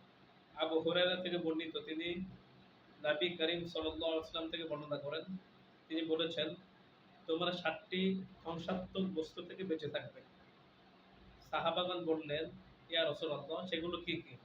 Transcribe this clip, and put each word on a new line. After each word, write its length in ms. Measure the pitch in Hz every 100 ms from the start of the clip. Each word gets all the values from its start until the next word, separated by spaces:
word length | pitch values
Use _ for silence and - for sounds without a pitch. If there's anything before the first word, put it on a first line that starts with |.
| - - - - - 151
আবু 240 | 160 160
হুরায়রা 360 | 165 175 180 180
থেকে 220 | 180 175
বর্ণিত, 380 | 160 160 160 156
তিনি 380 | 151 160 170 175 190 - - - - - - -
নবী 240 | 151 151 175 170
করিম 300 | 160 170 170
সাল্লাল্লাহু 460 | 160 156 156 165
আলাইহি 60 | 160
ওয়াসাল্লাম 320 | 156 170 160
থেকে 140 | 165
বর্ণনা 320 | 160 147 147 143
করেন, 280 | 139 156 180 190 - - - - -
তিনি 140 | 160
বলেছেন, 520 | 160 160 165 - 160 175 - - - - - - -
"তোমরা 260 | 165 180
সাতটি 720 | 180 160 160 - 185 190 190 - -
ধ্বংসাত্মক 720 | 165 165 175 185 - 196 180
বস্তু 280 | 156 160 -
থেকে 220 | - -
বেঁচে 240 | 185 156 143
থাকবে।" 320 | 143 127 - - - - - - - - - - - - - -
সাহাবাগণ 540 | 151 165 175 180 180 160
বললেন, 440 | 156 147 151 185 - - - -
"ইয়া 140 | 165
রাসূলুল্লাহ, 640 | 156 147 156 139 151 170 185
সেগুলো 300 | 165 175 170
কি 260 | 170 160
কি?" 140 | - 127